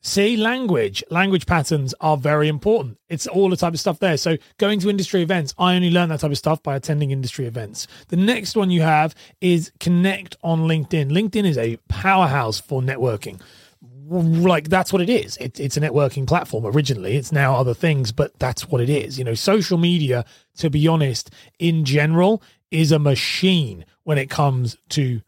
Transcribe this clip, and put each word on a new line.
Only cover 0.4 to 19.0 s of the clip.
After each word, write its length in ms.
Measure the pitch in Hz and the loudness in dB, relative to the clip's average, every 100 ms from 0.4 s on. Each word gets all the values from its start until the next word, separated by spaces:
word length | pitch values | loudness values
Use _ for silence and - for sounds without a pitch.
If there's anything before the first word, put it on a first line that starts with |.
| 220 254 247 160 107 98 - | 0 -2 0 0 0 -4 -6
Language 380 | 170 196 190 - | -2 0 0 0
patterns 480 | 175 139 156 135 - | -2 0 -2 -2 -4
are 160 | 160 151 | 0 0
very 320 | 143 151 151 | 0 0 0
important. 520 | 151 202 226 135 110 _ | 0 0 0 -2 -12 _
It's 160 | 170 - | -10 -4
all 240 | 180 196 | 0 2
the 80 | 180 | 2
type 160 | 175 | -2
of 60 | 165 | -2
stuff 180 | - 160 | -4 0
there. 200 | 190 151 | 0 0
So 200 | - 160 _ _ | 0 -2 _ _
going 200 | 202 208 | 0 0
to 80 | 190 | 0
industry 320 | 202 175 190 | 0 0 0
events, 320 | 170 185 143 - | 0 0 -2 -2
I 160 | 180 | 2
only 160 | 180 180 | 2 4
learn 200 | 175 175 | 2 2
that 100 | 156 | -2
type 100 | 156 | -2
of 80 | 143 | -2
stuff 240 | - 156 | -2 -2
by 140 | - 139 | -2 -6
attending 340 | - 147 147 | -2 -2 0
industry 380 | 135 127 - 127 | -2 -4 -6 -8
events. 400 | 117 107 110 - - - | -8 -10 -12 -16 -16 -4
The 60 | 175 | 0
next 400 | 196 240 202 226 | 2 0 -2 -2
one 140 | 190 | 2
you 140 | 180 | 2
have 320 | 160 156 160 - - _ | 4 4 2 -4 -20 _
is 300 | 185 170 160 _ | 2 2 0 _
connect 580 | - 175 185 196 180 - | 0 2 2 0 -8 -10
on 240 | 160 165 160 | -2 0 2
LinkedIn. 420 | 160 143 170 139 | 0 0 -2 0
LinkedIn 360 | 160 220 220 202 | 0 0 0 0
is 120 | 135 | 0
a 200 | 113 117 _ | -2 -4 _
powerhouse 720 | - 196 190 170 143 117 110 | -2 2 2 2 2 -2 -4
for 240 | - 135 | -6 -4
networking. 580 | 127 135 127 107 - 95 - - - _ 123 123 143 | -4 -2 -2 -2 -8 -16 -20 -20 -20 _ -20 -20 -6
W-, 400 | 180 165 165 180 | 0 2 4 4
like, 220 | 170 151 | 2 2
that's 240 | 185 180 | 0 2
what 80 | 196 | 0
it 80 | 180 | 2
is. 280 | 247 - - | 0 -2 -8
It, 220 | 127 - | -10 -6
it's 160 | 139 147 | -4 -2
a 60 | |
networking 460 | 151 131 143 - 131 | 0 2 0 -2 0
platform 400 | 170 - 127 110 | 0 0 -6 0
originally. 480 | 127 135 117 92 127 | 0 0 -2 -2 -4
It's 160 | 127 | 0
now 240 | 151 139 131 | 0 2 2
other 180 | 127 | 0
things, 380 | 117 170 147 120 | 0 0 0 -2
but 260 | 110 139 _ | -2 -2 _
that's 320 | 127 123 - | -4 -4 -4
what 120 | 131 | -2
it 100 | 120 | 0
is. 260 | 143 | 0